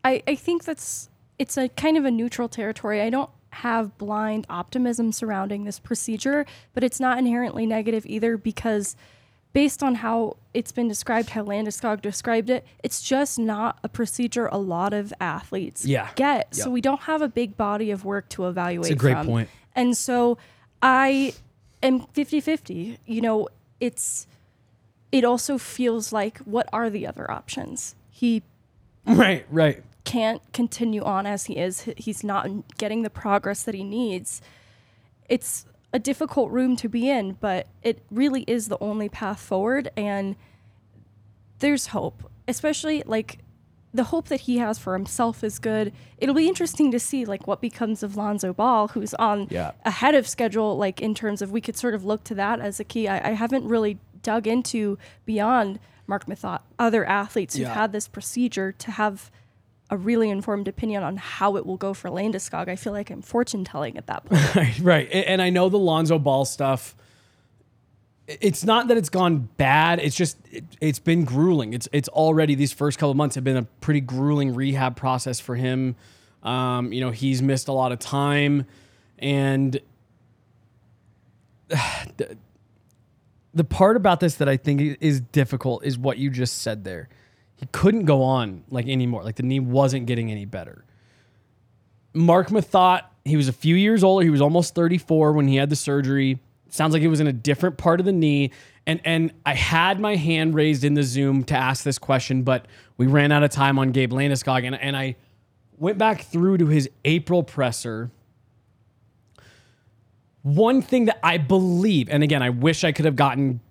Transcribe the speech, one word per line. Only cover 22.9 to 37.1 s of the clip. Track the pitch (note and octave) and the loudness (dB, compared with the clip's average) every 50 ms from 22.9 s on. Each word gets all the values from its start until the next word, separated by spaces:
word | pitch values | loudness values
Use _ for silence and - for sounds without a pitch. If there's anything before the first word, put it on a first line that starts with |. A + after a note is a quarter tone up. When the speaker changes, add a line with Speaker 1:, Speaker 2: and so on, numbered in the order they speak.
| A#3+ - _ | -12 -14 _
Speaker 1:
You | - A3+ A3+ | -6 -4 -2
know, | A3+ A3+ A3 G#3+ G#3 - _ _ _ _ _ _ | 0 2 2 0 0 -4 _ _ _ _ _ _
it's, | B3 A#3+ A#3+ - - - - - - _ _ _ _ _ _ _ _ _ _ _ _ _ _ _ _ _ - | -6 -6 -4 -4 -8 -6 -6 -8 -10 _ _ _ _ _ _ _ _ _ _ _ _ _ _ _ _ _ 2
it | C4+ A#3 | 2 4
also | A#3+ B3 A#3+ - - C#4 | 4 2 0 -2 -4 -4
feels | B3 - - - - B3 A#3+ A3+ A#3 G#3+ - | -4 -6 -10 -6 -2 -2 -2 0 -2 -4 -4
like, | A3 G#3+ G3+ A3 _ - | -4 -4 -4 -4 _ -12
what | - G#3 G#3 A#3+ - - - | -12 -4 -2 -2 -2 -2 -4
are | A3 A#3 A3+ | -4 -2 -2
the | G3+ G#3 - | -4 -4 -8
other | - - - - - | -8 -10 -10 -10 -10
options? | - - - - - C4+ - - - - - - - _ _ _ | -10 -10 -10 -12 -10 -10 -10 -10 -10 -12 -12 -12 -16 _ _ _
He | _ - B3 A#3+ A#3 A3 - _ _ _ _ _ _ _ _ _ _ _ _ | _ -2 0 0 0 0 -4 _ _ _ _ _ _ _ _ _ _ _ _
Speaker 2:
Right, | - A#3 F3 A#3+ G3 F3+ - - - | 4 6 6 6 4 4 0 -4 -4
right. | C#3+ E3 D#3+ D3+ - - - - _ _ _ | 2 4 4 4 2 -2 -12 -20 _ _ _
Speaker 1:
can't | - - A#3+ A3 A3 A3+ - _ _ | -6 -2 0 0 0 -2 -4 _ _
continue | - - A#3+ A3+ - - A#3+ A3+ G#3+ G#3 - | -4 -4 -4 -4 -2 -4 -4 -2 -2 -2 -2
on | - G3 F#3+ G3 | -2 -2 -2 -2
as | G3+ G#3 G3 - | -2 -4 -6 -6
he | - G3 | -8 -4
is. | - F3 F#3 F#3+ - - | -4 -4 -4 -4 -8 -10
He, | A#3 - | -10 -12
he's | - - A3 G3+ - - | -8 -8 -8 -8 -6 -6
not | G#3 G3 G3 - G3 G3 G#3 - - - | -4 -4 -2 -4 -4 -8 -10 -12 -12 -10
getting | - A3 G#3 A3 A3+ A3+ | -8 -6 -4 -4 -4 -4
the | G#3 | -6
progress | _ - - G#3+ G3+ G3+ - G3 G3+ - - | _ -8 -2 0 0 0 0 -4 -8 -6 -8
that | A#3 G#3 | -8 -8
he | G3 F#3+ | -8 -10
needs. | G3 G#3 A#3 B3+ A3 F#3 F3+ - - - - - - _ - _ _ _ _ _ _ _ _ _ _ _ _ _ - | -8 -6 -4 -4 -4 -4 -6 -8 -10 -14 -14 -16 -20 _ -20 _ _ _ _ _ _ _ _ _ _ _ _ _ -2
It's | B3 A#3+ - - - - - _ _ _ _ _ - | -2 -2 -2 -6 -10 -10 -12 _ _ _ _ _ -6
a | C4 | -4
difficult | - C4+ C4+ - D#4 - - D4 A#3+ - | -2 -2 -4 -4 -4 -2 0 0 0 0
room | - B3 B3+ B3+ B3+ | 0 0 2 2 0
to | A3+ - A3+ | 0 -2 -4
be | G#3 A#3+ A#3 | -2 0 0
in, | C4+ | 2